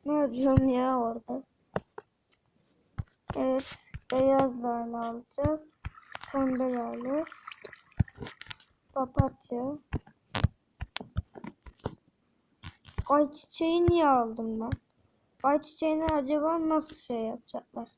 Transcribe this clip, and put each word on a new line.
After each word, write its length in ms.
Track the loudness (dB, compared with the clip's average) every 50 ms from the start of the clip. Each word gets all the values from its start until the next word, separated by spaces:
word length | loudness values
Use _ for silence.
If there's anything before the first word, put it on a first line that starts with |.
| _
ne 80 | 0
arayacağım 560 | 2 2 2 0 0 2 2 4 6 6 4 4
ya 280 | 2 2 2 0 0
orada? 460 | 0 -2 -2 -6 -8 _ -8 -10 -10 -10 _ _ _ _ _ -8 -8 -8 _ _ -20 _ _ _ _ _ _ _ _ _ _ _ _ _ _ _ _ _ _ _ -12 -12 _ _ _ _ _ -6
Evet, 280 | -2 0 0 0 -2 -4 -6 -18 -20 -20 -18 -18 -18 _ _
beyaz 500 | 0 2 4 6 6 4 4 2 -2 -4
lale 340 | -4 -4 -4 -4 -4 -6 -6
alacağız. 640 | -6 -6 -6 -8 -10 -14 _ _ -2 0 0 0 0 -6 -16 _ _ -14 -14 _ -14 _ _ -16 -16 -14 -6
Pembe 420 | -2 0 0 0 0 0 -2 -2 -2
lale. 500 | -4 -4 -6 -8 -8 -6 -4 -4 -4 -4 -6 -12 -18 -18 -20 -20 -18 -20 -20 -20 _ _ _ _ -4 -4 -4 _ -16 -16 -16 -16 _ -16 -16 -16 _ -18 _ _ _ _ _ _
Papatya. 680 | -6 -6 -2 0 0 0 0 -2 _ _ -8 -6 -6 -4 -6 -6 -8 _ _ -10 -10 _ -12 _ _ _ _ -2 0 0 0 -2 _ _ _ _ _ -18 _ _ -12 -12 -6 _ -8 -8 _ _ -16 -16 -16 -18 _ _ -20 _ _ -12 -12 -12 _ _ _ _ _ _ _ _ _ _ _ _ _ -20 -20 _ _ _ -10 -10 -10 0
Ayçiçeği 800 | 2 4 4 4 2 0 -14 -20 _ -4 -2 0 2 4 4 6
niye 200 | 6 6 6 6
aldım 540 | 6 6 4 4 0 -4 -6 -6 -4 -4 -4
ben? 100 | -4 -6 -6 -8 _ _ _ _ _ _ _ _ _ _ _ _
Ayçiçeğini 640 | 2 2 2 2 0 -4 -8 -2 0 0 2 2 2
acaba 640 | 2 0 0 0 0 0 2 2 0 0 0 0 2
nasıl 280 | 2 0 0 -2 -16
şey 200 | -20 -10 -6 -6
yapacaklar? 720 | -4 -4 -6 -8 -10 _ _ -14 -14 -14 _ -14 -14 -14 -14 _